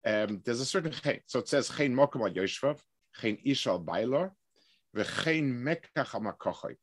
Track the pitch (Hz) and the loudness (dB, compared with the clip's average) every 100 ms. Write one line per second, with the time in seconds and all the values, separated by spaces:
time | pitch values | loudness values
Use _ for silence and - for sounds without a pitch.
0 | 117 107 104 104 - 120 135 190 165 151 | 2 2 0 -2 -2 -2 0 -2 -2 -2
1 | - - _ 165 160 143 117 - 143 123 | -2 -2 _ -4 2 0 0 0 2 4
2 | 139 131 104 87 95 - 135 151 _ _ | 4 4 -2 0 -2 0 -2 -2 _ _
3 | _ - 113 104 135 135 - 90 85 85 | _ -4 -2 0 0 0 0 -2 0 -2
4 | 113 135 190 - _ _ _ _ _ 104 | 0 0 0 -6 _ _ _ _ _ -4
5 | - - - 160 143 123 127 165 - - | -2 0 0 2 0 -2 -2 -4 -4 -4
6 | 127 113 107 - 98 87 - 62 | -2 -2 -4 -2 -4 -4 -8 -10